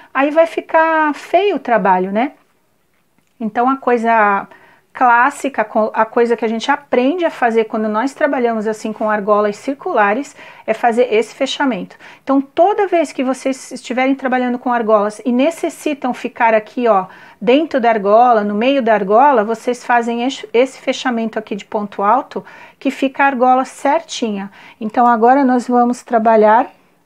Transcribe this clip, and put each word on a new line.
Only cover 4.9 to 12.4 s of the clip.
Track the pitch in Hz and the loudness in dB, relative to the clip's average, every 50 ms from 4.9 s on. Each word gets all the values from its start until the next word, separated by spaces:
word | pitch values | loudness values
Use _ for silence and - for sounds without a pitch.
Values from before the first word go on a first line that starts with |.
| _ | _
clássica, | - 269 247 233 233 247 277 277 - - 269 269 - 214 | 0 2 4 4 4 4 2 0 -4 -8 -6 -4 -4 -6
co-, | - - 226 214 220 - | -2 0 0 -2 0 0
a | - 220 | -2 -2
coisa | 220 - 247 233 233 240 | 0 2 0 0 0 0
que | 226 - | -2 -2
a | 220 | -4
gente | 226 226 - - | -4 -4 -2 -2
aprende | 277 - - _ - 240 247 269 330 370 339 | -2 -2 -2 _ -2 0 0 0 0 0 -2
a | 311 | -4
fazer | - - 254 233 220 226 226 | -2 -2 -2 0 0 0 -2
quando | 226 - 220 220 220 | -2 -4 -4 -4 -2
nós | 208 214 240 277 269 | -2 -2 -4 -4 -4
trabalhamos | - 311 285 277 269 240 233 226 220 208 226 | -4 -4 -2 -2 -2 -2 -2 -2 -2 -4 -6
assim | 214 214 - 220 | -6 -6 -8 -10
com | 214 - 226 214 | -8 -6 -4 -2
argolas | 214 214 196 208 208 208 208 208 202 | -2 -2 0 0 2 2 2 -2 -4
circulares, | - - - 285 - - 370 349 233 208 202 190 262 285 - - - - - - - - - | -6 -8 -10 -10 -8 -8 -4 0 0 0 0 0 -2 -6 -10 -14 -20 -20 -20 -20 -16 -6 -6
é | 220 | -4
fazer | - - 240 220 233 - - 214 | 0 0 0 2 2 0 0 0
esse | 214 226 - - | -2 -2 -2 -6
fechamento. | - 180 175 - - 294 269 226 180 180 - - _ - - - _ | -6 -6 -6 -4 -2 -2 -2 -2 -4 -8 -12 -16 _ -20 -20 -20 _
Então, | _ - 269 277 | _ -2 0 0